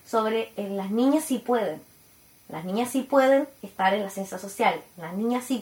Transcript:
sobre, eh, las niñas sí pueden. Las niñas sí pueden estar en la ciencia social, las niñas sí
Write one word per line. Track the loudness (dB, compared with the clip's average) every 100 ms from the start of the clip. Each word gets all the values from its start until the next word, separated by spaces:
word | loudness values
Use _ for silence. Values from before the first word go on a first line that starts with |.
| -4
sobre, | 0 0 -2 -4 -8
eh, | -6
las | -6 -2
niñas | 2 2 2 0
sí | -4
pueden. | 0 0 0 -6 -12 _ _ _ _ _ -14
Las | -10 -4
niñas | -2 0
sí | -2
pueden | 2 4 6 6 2 -6
estar | -14 0 2
en | 2
la | -2
ciencia | -6 -8 -8
social, | -10 0 0 0 -6 -14
las | -8
niñas | -4 0 -2 -2
sí | -4